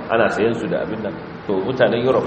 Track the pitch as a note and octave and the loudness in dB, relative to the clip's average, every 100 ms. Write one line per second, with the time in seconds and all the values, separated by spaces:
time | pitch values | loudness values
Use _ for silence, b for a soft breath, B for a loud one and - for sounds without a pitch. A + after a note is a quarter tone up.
0 | - A#2 G2+ F#2 A2+ A2+ G#2 D#2+ F2+ A2 | -2 2 2 2 0 0 -2 -2 -2 -4
1 | G#2 E2+ - - - F#2+ G#2 C3 A2+ A2+ | -6 -8 -12 -12 -4 -2 -2 2 2 4
2 | B2 A#2 | 2 2